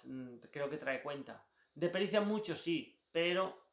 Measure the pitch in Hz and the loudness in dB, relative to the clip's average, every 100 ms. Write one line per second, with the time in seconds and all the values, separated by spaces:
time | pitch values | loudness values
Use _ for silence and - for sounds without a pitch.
0 | 131 131 127 120 - 147 139 151 139 131 | -10 -10 -10 -12 -12 -6 -4 -2 -2 -2
1 | 151 143 131 - - _ _ - - 185 | -2 -6 -8 -12 -18 _ _ 0 0 2
2 | 196 208 202 214 208 156 170 160 - - | 2 4 4 0 0 -2 0 0 -2 -14
3 | _ 165 170 180 190 - - | _ 2 4 4 2 -2 -18